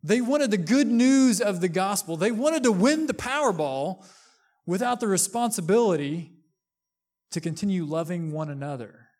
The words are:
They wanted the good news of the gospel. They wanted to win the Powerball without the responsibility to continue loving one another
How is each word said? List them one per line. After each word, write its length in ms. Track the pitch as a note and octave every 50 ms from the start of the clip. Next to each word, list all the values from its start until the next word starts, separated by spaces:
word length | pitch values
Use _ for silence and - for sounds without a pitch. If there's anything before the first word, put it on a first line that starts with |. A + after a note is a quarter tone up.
They 200 | - D3+ G#3 B3
wanted 300 | B3 A3+ C#4 D4 C#4+ B3
the 60 | G3+ G3+
good 300 | E3 D#3 A#3 C#4 D4 A3+
news 540 | A#3+ A#3 B3 C4 C4+ C4+ C4 B3+ A3 F3+
of 180 | A#3 G#3 G3 F3
the 80 | E3+ F#3
gospel. 480 | D#3 F#3 F#3 G3 G3+ - - - E3
They 160 | D#3 F3 A3
wanted 320 | A#3+ G#3+ B3+ D4+ D#4+ D#4+ B3
to 80 | B3+
win 360 | G#3+ F3 F#3+ C4 D4+ D#4 D#4+ D4
the 60 | -
Powerball 920 | - - B3 C4 D4 D4+ B3+ G3 D#3+ D3+ C#3 C3 C3+ C#3 E3+ F#3 - - - - _ _ _ _ _ _ _ _ _ _
without 340 | - F3 F#3+ B3 B3 B3 -
the 80 | A#3 G#3+
responsibility 1200 | G3 F3 - - - A#3 A#3+ A#3 G#3+ - E3+ D#3 G3 A#3 A#3+ G#3+ F3 D3+ C#3+ C#3 D3+ E3+ D#3+ D#3 F3 _ _ _ _ _ _ _ _ _ _ _ _ _ _ _ _ _ _ _
to 100 | - F3
continue 420 | D#3 E3+ D#3 - - G3+ F#3+ F3+ E3
loving 480 | D3 D#3 D#3+ E3 D#3 F3+ F3 E3 D#3
one 180 | D3+ D#3 D#3 D3+
another 580 | C#3+ C#3 C#3 D3 C#3+ B2 A#2 G2+ - - - _ _ _